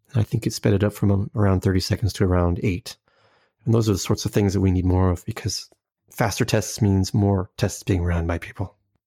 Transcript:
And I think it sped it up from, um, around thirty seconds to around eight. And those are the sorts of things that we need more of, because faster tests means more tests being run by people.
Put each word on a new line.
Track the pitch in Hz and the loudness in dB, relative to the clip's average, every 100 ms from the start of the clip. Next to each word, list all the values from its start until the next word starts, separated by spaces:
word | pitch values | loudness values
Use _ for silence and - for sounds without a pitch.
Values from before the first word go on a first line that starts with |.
| _ | _
And | 117 | -4
I | |
think | 104 117 117 | -2 -2 -4
it | |
sped | - - | -2 0
it | 101 | 2
up | 101 | 2
from, | - 101 | 0 0
um, | 98 101 | 2 0
around | 113 101 92 | 0 2 2
thirty | 98 92 | 2 0
seconds | - 98 95 | 0 -2 -2
to | - | 0
around | 95 90 87 87 | 0 2 2 0
eight. | - 87 - - _ _ _ _ _ _ | -2 -4 -8 -18 _ _ _ _ _ _
And | - | 0
those | 113 110 | 2 2
are | |
the | 95 | 0
sorts | - 104 | 0 -4
of | - | -2
things | 117 101 | 0 0
that | 95 | 2
we | 95 | 2
need | 92 90 | 2 2
more | 90 92 | 2 2
of, | 87 - | 0 -6
because | - 110 - - _ _ _ _ | -8 -8 -8 -10 _ _ _ _
faster | - 117 - | -4 -2 -2
tests | 117 110 - - | 0 0 -2 0
means | 104 95 92 | 2 2 2
more | 110 101 98 92 - | 0 2 0 -2 -4
tests | 104 - | -4 -4
being | - 95 | -2 -2
run | 87 85 82 | 0 0 -2
by | 85 | -4
people. | - - 98 _ _ _ | -8 -10 -10 _ _ _